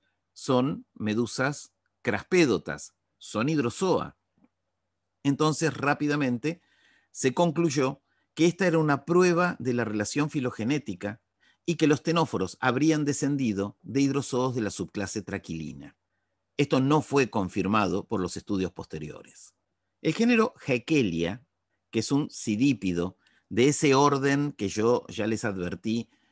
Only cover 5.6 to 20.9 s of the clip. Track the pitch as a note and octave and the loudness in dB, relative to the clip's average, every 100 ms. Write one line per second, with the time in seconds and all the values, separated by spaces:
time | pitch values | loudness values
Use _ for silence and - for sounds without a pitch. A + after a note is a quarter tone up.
5.6 | D#3+ A#2+ C3+ C#3+ D3 D3 C3+ B2 D3 E3+ | -2 -2 -2 -2 -2 0 0 -2 -4 -6
6.6 | _ _ _ _ _ - C3 B2+ F3 D#3 | _ _ _ _ _ -4 -2 2 2 2
7.6 | E3+ C3+ C3+ C#3+ _ _ _ - E3 E3+ | 0 2 0 -2 _ _ _ 2 2 4
8.6 | F#3 D#3+ D3+ C#3 - F3 F#3 E3+ F3 - | 2 2 2 0 2 4 4 4 0 -2
9.6 | B2+ A#2+ A2 G#2+ G#2 D3 D3 D3+ B2 - | -2 0 0 -2 -2 -2 -2 -2 -4 -2
10.6 | A2 D3 - F2+ G#2 A2 _ _ _ _ | -2 -2 -4 -8 -8 -10 _ _ _ _
11.6 | - D#3+ D3+ D3 - E3+ D#3 G2+ F#2 - | -6 2 2 2 2 0 0 -2 -4 -2
12.6 | B2+ B2 D#3 D#3 D3 C#3 C#3+ C#3+ B2+ G2 | -2 2 2 2 0 -2 -2 0 0 -2
13.6 | G2+ - - A#2+ C#3 C#3 - B2 B2+ B2 | -4 -8 -6 0 0 0 -2 -2 -2 -2
14.6 | G#2 - F2+ G2+ G2 G#2+ F#2+ G2 - E2 | -4 -4 -8 -6 -6 -6 -8 -8 -8 -8
15.6 | D2+ C#2 C#2+ - _ _ _ _ _ - | -10 -12 -18 -20 _ _ _ _ _ -4
16.6 | C#3+ C3+ C3+ D3+ - C#3 B2 A2+ F2+ G#2 | 0 2 4 2 2 2 2 0 -2 -2
17.6 | F#2 G#2+ G2 F2+ - G#2 F2+ - - G2+ | 0 2 2 0 -2 -4 -4 -6 -6 -4
18.6 | F2+ - - D#2 D2+ - - - - _ | -4 -6 -14 -12 -12 -14 -20 -20 -20 _
19.6 | _ _ _ _ - D#3+ A#3 A#3 - - | _ _ _ _ -4 0 4 4 2 -2
20.6 | - B2+ - | -2 -2 2